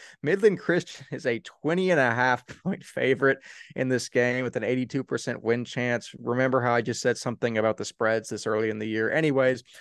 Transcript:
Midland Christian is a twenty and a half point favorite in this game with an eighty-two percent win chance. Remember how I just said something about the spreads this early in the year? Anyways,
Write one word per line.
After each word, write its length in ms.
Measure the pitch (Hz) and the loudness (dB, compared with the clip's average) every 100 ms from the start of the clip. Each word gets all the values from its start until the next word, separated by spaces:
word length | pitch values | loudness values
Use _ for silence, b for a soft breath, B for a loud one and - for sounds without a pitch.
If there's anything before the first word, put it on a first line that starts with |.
| B B | B B
Midland 360 | 143 196 214 185 | -2 4 4 2
Christian 460 | - 175 175 - - | 0 0 0 -12 -12
is 160 | 131 131 | -6 -2
a 100 | 117 - - | -2 -6 -6
twenty 300 | 147 175 185 | -2 0 2
and 80 | 165 | 4
a 100 | 127 | 4
half 340 | 117 127 123 - - | 4 2 2 -2 -10
point 200 | - 185 | -6 -6
favorite 540 | - - 127 131 135 135 B B B - | -6 -2 0 4 2 2 B B B -6
in 140 | 131 | -2
this 200 | 127 - | -2 0
game 340 | 127 123 127 | 0 2 0
with 120 | 123 123 | -2 -4
an 80 | |
eighty-two 400 | 110 127 123 139 | -2 -2 -2 -4
percent 400 | 131 123 - 117 | -4 -6 -4 -6
win 200 | 113 120 120 | -2 -2 -2
chance. 500 | - 123 120 - - | -4 -2 -2 -4 -10
Remember 440 | 117 123 131 127 | -4 0 2 2
how 120 | 123 | 2
I 80 | 120 | 2
just 200 | 117 113 | 0 -2
said 140 | 127 117 | 0 0
something 440 | 127 113 120 113 | -4 -2 -2 2
about 180 | 110 107 | 0 0
the 80 | 107 | -6
spreads 440 | - 110 113 107 | -2 0 0 -2
this 180 | 107 110 | -8 -2
early 240 | 107 110 | -2 -2
in 80 | 110 | -4
the 80 | 110 | -4
year? 240 | 110 110 | -2 0
Anyways, 520 | 156 160 135 127 127 - B | 2 2 4 2 0 -4 B